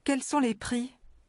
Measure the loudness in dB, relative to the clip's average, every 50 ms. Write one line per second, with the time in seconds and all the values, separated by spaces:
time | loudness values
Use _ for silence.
0 | -2 0 0 0 0 0 2 2 2 2 0 -2 -4 -4 -4 -2 -4 -6 -10 _
1 | -20 -20 -20 -20 _